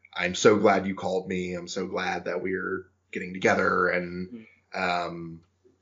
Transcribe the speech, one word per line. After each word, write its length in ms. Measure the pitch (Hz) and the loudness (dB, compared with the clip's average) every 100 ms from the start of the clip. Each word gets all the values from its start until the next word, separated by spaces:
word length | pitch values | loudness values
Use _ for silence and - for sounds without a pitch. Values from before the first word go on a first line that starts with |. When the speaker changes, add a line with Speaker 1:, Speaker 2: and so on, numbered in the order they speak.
| _ - | _ -4
Speaker 1:
I'm 200 | 90 92 | -2 4
so 220 | 120 104 | 6 8
glad 280 | 104 95 95 | 6 4 2
you 60 | 98 | -4
called 320 | 90 92 92 | -2 -2 -2
me. 260 | 92 90 | -4 -4
I'm 140 | 90 87 | -6 -8
so 200 | 98 92 | -6 -4
glad 380 | 95 90 90 85 | -4 -4 -4 -4
that 160 | - | -4
we're 440 | 92 92 92 92 - _ _ | -4 -4 -4 -6 -8 _ _
getting 220 | 104 92 | -10 -8
together," 540 | 92 110 98 98 92 90 | 0 2 4 4 4 4
and, 580 | 90 87 90 90 113 110 _ _ | 2 -2 -6 -8 -10 -16 _ _
Speaker 2:
Mm. 320 | 92 92 87 85 | -4 0 0 -2
Speaker 1:
um, 340 | 85 82 82 _ _ _ _ | -6 -10 -14 _ _ _ _